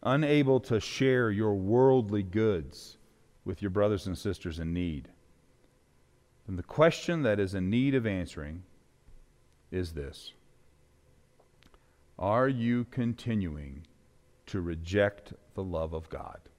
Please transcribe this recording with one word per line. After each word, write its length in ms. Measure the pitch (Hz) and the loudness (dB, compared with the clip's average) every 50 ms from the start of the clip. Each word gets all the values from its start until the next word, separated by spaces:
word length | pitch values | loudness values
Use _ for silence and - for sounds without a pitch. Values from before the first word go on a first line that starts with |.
| - | 0
unable 560 | 113 127 143 156 147 147 147 143 135 135 127 | 2 2 2 4 4 4 4 6 6 4 2
to 200 | 127 - 120 110 | 2 2 0 0
share 520 | - - - - 135 135 131 127 123 113 | 0 -2 -4 0 2 4 4 4 2 2
your 240 | 104 98 113 110 104 | 2 2 2 2 0
worldly 680 | 98 95 95 110 123 131 135 131 131 117 98 101 104 101 | 0 0 2 4 6 6 8 6 6 4 2 0 -2 -2
goods 720 | 95 90 107 110 110 101 85 76 71 - - - - - - - _ _ _ _ _ _ _ _ | 0 0 2 2 2 2 0 -2 -6 -12 -16 -20 -20 -20 -20 -20 _ _ _ _ _ _ _ _
with 180 | 90 90 - | -8 -8 -4
your 100 | 101 101 | -4 -4
brothers 360 | 92 104 104 104 107 98 - 95 | 0 2 2 2 2 0 -2 -4
and 100 | 92 85 | -8 -4
sisters 420 | - 104 92 - - 90 80 80 | -4 -6 -6 -4 -6 -8 -8 -6
in 140 | 82 80 85 | -4 -4 -2
need, 360 | 87 90 85 78 69 64 - - _ _ _ - _ _ _ _ _ _ _ _ _ _ _ _ _ _ _ _ _ _ _ _ _ _ - | -2 -2 -2 -4 -6 -10 -14 -20 _ _ _ -20 _ _ _ _ _ _ _ _ _ _ _ _ _ _ _ _ _ _ _ _ _ _ -10
then 80 | 98 | -8
the 80 | 90 87 | -8 -8
question 600 | - - - 151 165 170 - - - 175 165 147 | -8 2 4 4 4 4 2 -4 -4 -2 2 2
that 160 | 120 104 101 | 2 4 4
is 140 | 101 95 95 | 2 0 0
in 160 | 98 90 92 | -2 -2 0
need 260 | 104 120 131 139 135 | 0 2 2 2 2
of 120 | 135 117 110 | 2 0 0
answering 560 | 98 92 87 82 - - 73 73 78 87 92 - - - _ _ _ _ _ - - - - _ _ _ _ _ _ _ _ _ | -2 -2 -4 -6 -8 -10 -10 -10 -12 -12 -14 -18 -20 -20 _ _ _ _ _ -20 -20 -20 -20 _ _ _ _ _ _ _ _ _
is 220 | - 92 92 85 80 | -6 -4 -4 -4 -6
this. 400 | 73 71 67 - - - - - _ _ _ _ _ _ - _ _ _ _ _ _ _ _ _ _ _ _ _ _ _ _ _ _ - - _ - _ _ _ _ _ _ _ - | -8 -10 -10 -12 -14 -18 -20 -20 _ _ _ _ _ _ -20 _ _ _ _ _ _ _ _ _ _ _ _ _ _ _ _ _ _ -20 -20 _ -20 _ _ _ _ _ _ _ -6
Are 300 | - 98 104 120 131 135 | -2 0 2 2 2 2
you 380 | 135 123 113 117 120 120 120 | 2 0 0 0 2 0 0
continuing 1000 | 113 - - 123 117 117 - - 123 113 107 95 87 76 76 73 69 69 73 80 _ - _ _ _ _ _ _ _ _ _ _ - | -4 -4 -4 -2 -2 -2 -4 -4 -2 -2 -2 -2 -2 -6 -8 -10 -12 -14 -16 -16 _ -20 _ _ _ _ _ _ _ _ _ _ -8
to 140 | - 98 | -6 -4
reject 720 | 87 85 85 80 82 85 92 101 101 101 101 - - - - - _ _ - | -4 -4 -6 -6 -6 0 2 4 4 4 2 -2 -18 -20 -20 -20 _ _ -10
the 100 | - 98 | -10 -8
love 300 | 95 87 80 80 80 80 | -6 -4 -4 -4 -4 -6
of 160 | 80 82 - | -8 -10 -10
God? 300 | - - - - - - _ - _ | -12 -12 -12 -12 -16 -18 _ -20 _